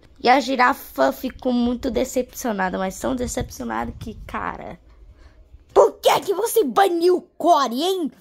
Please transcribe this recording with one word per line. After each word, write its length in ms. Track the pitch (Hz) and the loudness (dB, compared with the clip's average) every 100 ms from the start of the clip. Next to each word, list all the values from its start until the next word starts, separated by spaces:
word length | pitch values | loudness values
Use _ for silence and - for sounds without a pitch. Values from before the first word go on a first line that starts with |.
| - - | -18 -2
E 60 | 233 | 4
a 100 | 269 | 4
girafa 720 | 247 254 247 262 - - 269 | 4 2 2 0 -4 0 0
ficou 420 | 262 254 - 262 | 0 -8 -4 -2
muito 360 | 240 240 240 262 | 0 0 -2 -4
decepcionada, 880 | 233 254 254 254 - 247 202 185 190 | -2 -2 -4 -6 -6 -6 -2 -2 -2
mas 220 | 190 - | -6 -4
tão 160 | 240 254 | -4 -4
decepcionada 760 | 247 254 247 - 233 220 233 - | -4 -6 -8 -8 -8 -6 -6 -10
que, 160 | 233 - - | -14 -14 -12
cara... 540 | 214 185 175 - 180 _ - - - - - - - _ | -8 -8 -10 -14 -16 _ -20 -20 -20 -20 -20 -20 -20 _
Por 200 | 440 440 - | 4 4 4
que 200 | - - | 2 2
que 120 | 370 | 0
você 300 | 370 453 453 | -2 0 0
baniu 540 | 285 370 392 339 359 359 | 2 4 2 4 2 2
o 40 | |
Core, 600 | - - 330 311 254 240 | -2 -2 2 4 2 -2
hein? 300 | 349 381 285 - | -2 -2 -4 -8